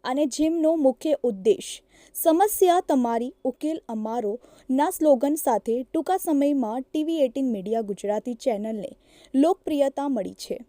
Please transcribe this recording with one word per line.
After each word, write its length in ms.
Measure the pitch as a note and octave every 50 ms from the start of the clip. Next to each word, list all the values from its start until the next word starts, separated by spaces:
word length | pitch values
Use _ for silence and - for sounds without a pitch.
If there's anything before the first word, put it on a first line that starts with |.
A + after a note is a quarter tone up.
| -
અને 220 | B3 C4 C#4 D4+
જેમનો 460 | C4+ - - D4+ D#4+ E4 E4+ D#4 D#4 E4
મુખ્ય 420 | E4 C#4 C4 B3+ _ - D#4+ D4 - -
ઉદ્દેશ 580 | B3 G#3 F#3+ F#3 A3+ G3 - - - - - _ _ _ _ _ _ _
"સમસ્યા 680 | - - E4 D#4+ E4+ G4 G#4+ - - F#4+ F4+ E4+ F#4
તમારી, 520 | F#4 - D4+ C4 A#3+ A#3 A#3 A3+ A#3+ B3+ - _ _
ઉકેલ 380 | C4 B3+ _ - D4+ D#4+ - _ -
અમારો" 420 | A3+ A3 G#3+ A3 A3+ A#3+ G#3+ G3+ G#3+ - - - _ _ _ -
ના 200 | B3+ C4+ D4 F4+
સ્લોગન 460 | F#4 - D#4 D4+ C#4 A#3 C#4+ C#4+ D4+
સાથે 400 | D#4+ - D4 A#3 G3+ _ - A3+ B3 B3+
ટૂંકા 340 | _ - D#4+ C#4 - F#4
સમયમાં 640 | F#4+ - F4 D4+ C#4 C#4+ C#4+ D4 C#4 A#3+ G#3+ A3+ C4
ટી 220 | C4 _ - D#4 D#4
વી 160 | D#4+ E4 D#4+
એઇટીન 320 | C#4 B3 - C#4 C4+ B3+
મીડિયા 300 | A3 G3 F3+ G#3 A3 A3+
ગુજરાતી 520 | A3 G3 G3 - - G3+ G#3 G#3+ _ B3 A#3+
ચેનલને 580 | A#3 - C4+ A3 G3 G#3+ A3 A3 G#3 F#3 - - _ _ _ _ _ - _ -
લોકપ્રિયતા 760 | C4 C#4+ E4 F#4+ _ _ - D#4 C#4 C#4 C4+ - - C#4
મળી 260 | C#4+ C4+ A3 F#3 - G3
છે 240 | - - - F#3+ - A#3+